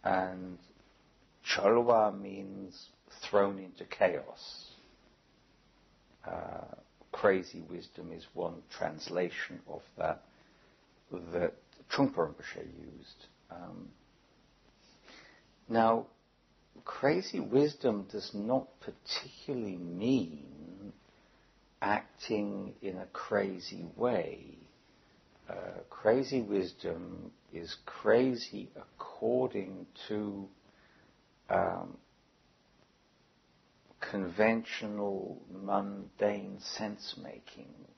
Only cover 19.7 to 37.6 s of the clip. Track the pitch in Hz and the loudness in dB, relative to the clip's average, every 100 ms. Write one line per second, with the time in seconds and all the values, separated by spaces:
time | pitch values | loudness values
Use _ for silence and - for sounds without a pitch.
19.7 | 90 87 87 113 131 85 76 71 - - | -6 -6 -2 4 4 2 -6 -14 -18 -18
20.7 | - 101 - _ _ _ _ _ _ _ | -16 -16 -18 _ _ _ _ _ _ _
21.7 | _ 98 104 - - - 107 101 101 98 | _ 0 0 -2 -14 -2 0 0 -4 -8
22.7 | - 98 92 92 - - 104 98 92 - | -8 -8 -8 -8 -10 0 2 2 -4 -10
23.7 | 98 85 - 120 110 73 - - - - | -10 -12 0 2 2 0 -6 -14 -20 -20
24.7 | _ _ _ _ _ _ _ - 95 92 | _ _ _ _ _ _ _ -10 -8 -8
25.7 | 90 - - 107 123 131 135 107 101 90 | -10 -14 2 6 6 4 0 2 2 0
26.7 | - 87 85 90 87 82 - _ 82 82 | -2 -6 -4 -6 -10 -14 -18 _ -12 -10
27.7 | - - - 107 113 131 123 - 123 - | -12 -14 -2 6 8 6 2 -4 -10 -10
28.7 | - - _ - - 110 127 127 104 92 | -14 -20 _ -14 -2 2 4 2 0 -4
29.7 | 95 90 - - 107 104 98 98 - _ | -8 -14 -16 -6 -4 -2 -6 -10 -14 _
30.7 | _ - - - _ _ _ - 92 50 | _ -20 -20 -20 _ _ _ 0 2 2
31.7 | 90 - - _ _ _ _ _ _ _ | -2 -8 -12 _ _ _ _ _ _ _
32.7 | _ _ _ _ _ _ _ _ _ _ | _ _ _ _ _ _ _ _ _ _
33.7 | _ _ - - 104 92 87 110 113 113 | _ _ -12 -6 -4 -4 4 4 4 0
34.7 | - 107 104 101 98 95 - - 92 98 | -8 -6 -2 -2 -2 -4 -10 -14 -12 0
35.7 | 101 101 101 95 - 104 101 98 98 - | 0 0 -8 -12 0 2 2 -6 -10 -10
36.7 | - 107 104 - - - - - - | -6 -6 -6 -12 -12 -12 -14 -18 -18